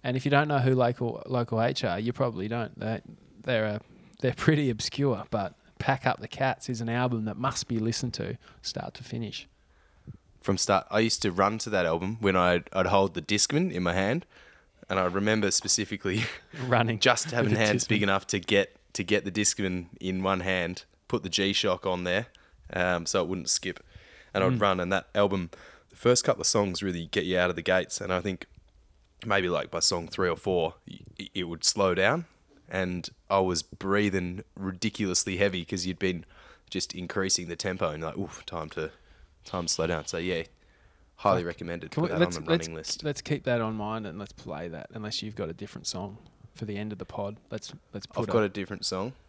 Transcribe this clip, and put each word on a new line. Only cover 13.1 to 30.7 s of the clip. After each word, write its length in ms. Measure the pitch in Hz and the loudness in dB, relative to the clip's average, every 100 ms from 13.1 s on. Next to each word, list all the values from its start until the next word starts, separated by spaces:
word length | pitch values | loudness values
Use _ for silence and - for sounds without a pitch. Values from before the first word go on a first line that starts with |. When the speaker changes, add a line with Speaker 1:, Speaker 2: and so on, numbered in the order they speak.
Speaker 2:
the 80 | 85 | -2
Discman 500 | 78 104 - 147 185 | -2 0 2 2 0
in 120 | 90 | 0
my 100 | 87 | 0
hand, 320 | 90 98 151 - - - - _ _ - | 2 2 0 -4 -20 -20 -20 _ _ -2
and 100 | 92 | 0
I 60 | |
remember 460 | 90 95 104 110 101 | 2 2 2 2 2
specifically 720 | - 101 - 101 101 98 101 117 - | 0 2 0 0 -4 -2 -2 -2 -8
<laughs> 240 | - 156 127 | -16 -10 2
Speaker 1:
Running 300 | 117 117 110 | 4 4 4
Speaker 2:
just 320 | 127 120 - | 4 4 0
having 220 | 120 107 | 0 2
Speaker 1:
with 80 | 117 | 4
the 60 | |
Speaker 2:
hands 220 | 107 98 - | 4 2 2
big 120 | 107 | 2
Speaker 1:
Discman. 20 | |
Speaker 2:
enough 240 | 101 98 - | 4 2 0
to 120 | 101 | -4
get 360 | - 101 95 - _ | 4 4 4 -6 _
to 100 | - | -8
get 220 | 90 101 | 0 0
the 60 | 101 | 0
Discman 560 | 92 104 - 95 90 87 - | 0 0 2 -2 -2 -6 -6
in 240 | 92 92 | -4 0
one 180 | 95 92 | 2 2
hand, 440 | 92 92 87 90 - _ - | 0 0 -2 -6 -14 _ -4
put 160 | 117 | -4
the 60 | 90 | -2
G-Shock 560 | 95 98 98 101 92 | 0 2 2 2 0
on 180 | 95 90 | 0 -2
there, 240 | 90 92 120 - _ _ - | 0 0 -2 -16 _ _ -8
um, 320 | 92 90 87 | 0 2 0
so 160 | 85 98 | 0 0
it 60 | 85 | 0
wouldn't 220 | 92 69 | -2 -2
skip, 340 | - 95 82 - - - - - | -2 -2 -8 -16 -20 -20 -20 -4
and 100 | 98 | 2
I'd 100 | 95 | 2
Speaker 1:
Mm. 80 | 120 | 4
Speaker 2:
run. 180 | 104 92 | 4 2
And 120 | 90 | 2
that 160 | 95 - | 0 0
album, 340 | 104 101 95 85 - - - _ | 2 4 2 -4 -10 -20 -20 _
the 60 | |
first 280 | - 120 123 | 0 4 6
couple 180 | - 120 | 4 2
of 60 | - | 2
songs 340 | 107 101 87 | 4 2 0
really 220 | 101 87 82 | -2 -2 -2
get 180 | 101 | -2
you 120 | 85 92 | 2 2
out 120 | 90 | 2
of 60 | |
the 60 | 85 | 2
gates, 400 | 85 92 85 - | 2 2 2 -6
and 100 | 101 | -2
I 80 | 92 | -2
think 240 | 95 92 - - _ _ _ _ _ _ | -2 -6 -10 -20 _ _ _ _ _ _
maybe, 240 | 113 98 90 | 0 2 2
like, 200 | 82 - | 0 -2
by 80 | 85 | 0
song 280 | - 90 82 | 0 0 -4
three 220 | - 92 | -2 0
or 60 | 82 | 0
four, 380 | 101 90 82 | 0 0 0